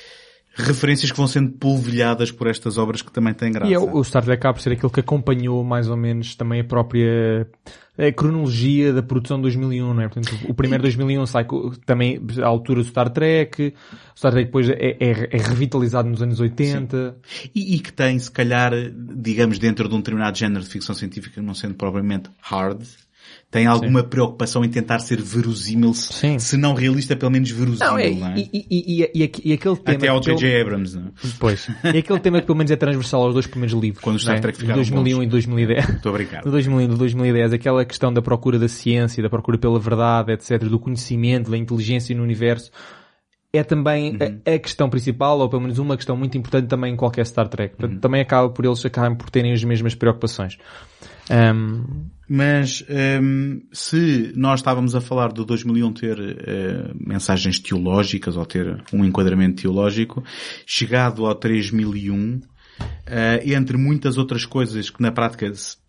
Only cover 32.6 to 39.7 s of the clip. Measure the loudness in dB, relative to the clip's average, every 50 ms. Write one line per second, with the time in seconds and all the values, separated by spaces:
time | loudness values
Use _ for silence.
32.6 | 2 2 2 2 2 0 0 0 -2 0 2 2 2 4 2 2 0 -2 -4 -4
33.6 | -2 0 0 0 0 0 -2 -2 -2 -2 -2 0 0 0 0 0 0 -2 -4 -2
34.6 | -2 0 2 2 2 2 2 2 2 2 2 2 0 2 2 2 2 2 2 2
35.6 | 2 4 4 2 2 2 0 0 -2 -2 -2 -2 -2 -4 -6 -6 -4 0 0 2
36.6 | 2 2 2 2 2 2 2 2 2 0 2 2 2 2 4 4 4 2 2 0
37.6 | 0 2 2 2 2 0 -2 -2 0 2 2 2 2 2 0 0 2 2 2 4
38.6 | 2 2 0 -2 0 0 2 2 2 0 0 -2 -2 0 0 -2 0 0 0 2
39.6 | 2 2